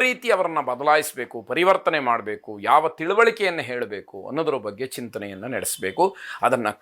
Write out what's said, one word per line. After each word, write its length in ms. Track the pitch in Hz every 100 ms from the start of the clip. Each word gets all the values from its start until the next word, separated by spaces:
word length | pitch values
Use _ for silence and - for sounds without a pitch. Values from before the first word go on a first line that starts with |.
ರೀತಿ 240 | 254 254 240
ಅವರನ್ನ 280 | 196 170 156 127
ಬದಲಾಯಿಸಬೇಕು, 720 | 123 147 151 147 131 120 120 104
ಪರಿವರ್ತನೆ 500 | 131 180 180 180 156 127
ಮಾಡಬೇಕು, 440 | 117 104 107 - 104 104
ಯಾವ 220 | 147 156 160
ತಿಳುವಳಿಕೆಯನ್ನು 640 | 160 202 233 220 190 165 123
ಹೇಳಬೇಕು 500 | 123 110 101 - 98 98
ಅನ್ನೋದ್ರ 280 | 139 156 135 104
ಬಗ್ಗೆ 180 | 101 131 -
ಚಿಂತನೆಯನ್ನ 520 | 117 110 101 95 117 110
ನಡೆಸಬೇಕು. 500 | 90 - 92 98 190 - - -
ಅದನ್ನ 280 | 120 123 107 -